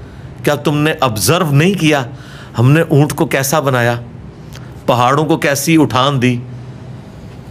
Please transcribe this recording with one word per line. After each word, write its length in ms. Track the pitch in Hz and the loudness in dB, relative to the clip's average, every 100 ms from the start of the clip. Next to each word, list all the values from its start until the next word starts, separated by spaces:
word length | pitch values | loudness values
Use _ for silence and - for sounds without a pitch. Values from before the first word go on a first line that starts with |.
| - - - - | -18 -18 -16 -4
क्या 120 | - 143 | -2 0
तुमने 400 | 160 147 151 - | 0 0 0 0
observe 500 | 135 104 92 170 165 | -2 0 0 2 2
नहीं 240 | 139 170 196 | 4 4 2
किया 320 | 156 147 123 - - - - - | 2 2 -2 -10 -16 -18 -8 2
हमने 260 | 127 151 | 4 4
ऊँट 300 | 165 143 147 | 4 4 4
को 140 | 139 160 | 0 0
कैसा 340 | 139 135 160 | 0 0 0
बनाया, 420 | 139 127 120 120 - - - - - - - - - | 2 2 2 0 -6 -16 -18 -18 -18 -18 -18 -4 0
पहाड़ों 360 | 120 123 147 | 2 4 2
को 120 | 151 156 | 2 0
कैसी 400 | 156 139 170 160 | 0 0 2 4
उठान 420 | 143 131 135 139 | 4 2 2 2
दी, 220 | 127 120 127 - - - - - - - - - - | 0 0 -6 -14 -16 -16 -16 -16 -18 -18 -18 -18 -6